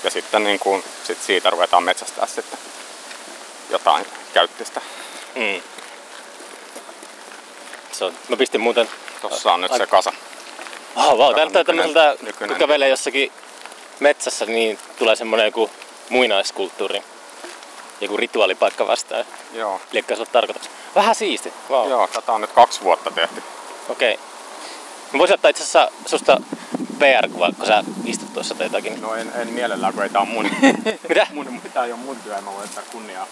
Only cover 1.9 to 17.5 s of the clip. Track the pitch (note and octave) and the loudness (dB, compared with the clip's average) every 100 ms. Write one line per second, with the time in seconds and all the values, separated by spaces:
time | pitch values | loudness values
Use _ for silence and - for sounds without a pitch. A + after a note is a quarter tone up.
1.9 | F2+ - - A2+ - - - - - - | -2 -4 -6 -6 -4 -10 -12 -14 -16 -16
2.9 | - - - - - - - - F2+ - | -16 -16 -16 -16 -16 -18 -18 -4 -2 2
3.9 | D#2 G2+ - - G2 F2 - A2+ - - | 2 0 -12 -2 2 2 0 -8 -8 -10
4.9 | - - - - C3 A2 F#2+ - - - | -14 -14 -14 -12 -4 -4 -4 -8 -16 -16
5.9 | - - - - - - - - - - | -18 -18 -18 -18 -18 -18 -16 -16 -16 -16
6.9 | - - - - - - - - - - | -18 -18 -18 -18 -18 -18 -18 -16 -16 -14
7.9 | - F#2+ - - A#2+ C3 A#2+ A2+ G2+ - | -6 -6 -6 -6 0 2 2 2 2 0
8.9 | - - - G#2+ - A2 F2 F#2 B2+ A#2+ | -2 -14 -10 -8 -2 2 2 2 0 4
9.9 | F#2+ - - - - - - - - - | 4 4 -4 -14 -16 -16 -16 -14 -14 -10
10.9 | - D#3 A#2+ C3+ A2+ D#3 G3 E3+ E3+ E3 | 2 4 6 6 6 4 4 4 2 4
11.9 | D3+ D3+ C3+ A2 G#2 G#2 - D3+ D3 C3+ | 6 6 4 -6 -8 -6 0 4 6 6
12.9 | B2+ - C3 C#3 - - - - - - | 2 0 0 -2 -4 -18 -18 -18 -18 -18
13.9 | - C#3 D3 - - G#2+ A2+ A2+ G2+ - | 2 4 4 -2 -4 -2 0 0 -2 -8
14.9 | - A#2 A2 A2+ A2+ G#2+ A2+ A2 - - | 0 4 4 2 2 2 2 0 -2 -18
15.9 | - - B2 B2 G2 G2+ - F#2+ - G2+ | -20 -2 2 4 2 0 -2 -6 -4 -4
16.9 | G2 - - - - - | -4 -8 -18 -20 -16 -16